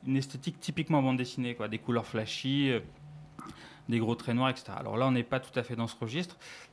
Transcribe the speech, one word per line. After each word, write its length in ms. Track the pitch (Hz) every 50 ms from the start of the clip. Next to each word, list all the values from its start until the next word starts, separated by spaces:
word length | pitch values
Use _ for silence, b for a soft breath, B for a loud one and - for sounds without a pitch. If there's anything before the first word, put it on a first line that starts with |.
| -
une 120 | 131 135 135
esthétique 420 | 135 139 - 131 - 175 - -
typiquement 420 | - - 147 - 151 - 160 147
bande 160 | 131 131 127 123
dessinée, 380 | 123 120 - - 123 120 120
quoi, 120 | - 107 107
des 120 | 107 110
couleurs 260 | - - 120 113 107
flashy, 640 | - - 113 110 - - - - 131 139 143 143 135
euh, 100 | 123 110 - - - - - - - - - - - - - B B B B B B B B -
des 80 | 117 113
gros 180 | 113 113 117
traits 200 | 117 - - 117
noirs, 160 | 123 131 131
et 40 | 123
cetera. 220 | - - - 98 -
Alors 200 | - 107 104 113
là, 100 | 127 -
on 40 |
n'est 120 | 127 123 117
pas 160 | - - 127
tout 180 | - - - 127
à 60 | 117
fait 120 | - 123
dans 120 | 113 117 113
ce 80 | - -
registre, 380 | 120 110 120 165 180 175 - - B B B B B B